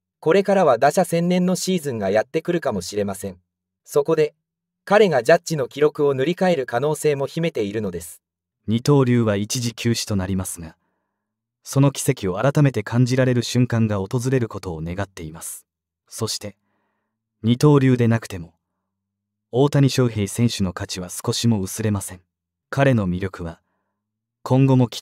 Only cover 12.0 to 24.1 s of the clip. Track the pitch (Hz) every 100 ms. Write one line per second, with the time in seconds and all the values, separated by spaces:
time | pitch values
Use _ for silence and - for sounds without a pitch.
12 | - 131 98 90 127 147 143 113 101 120
13 | 123 127 127 123 113 123 123 117 110 104
14 | 95 127 127 131 113 98 92 80 82 90
15 | 98 - 80 80 - - _ _ _ _
16 | _ - 151 - 202 - _ _ _ _
17 | _ _ _ _ 110 120 151 143 131 123
18 | 117 113 - 92 82 _ _ _ _ _
19 | _ _ _ _ _ 117 143 143 135 -
20 | 123 107 101 - 120 - 95 - 98 -
21 | 90 - - 113 120 107 95 - 107 104
22 | - 92 _ _ _ _ _ - 139 117
23 | 95 90 95 - 82 82 _ _ _ _
24 | _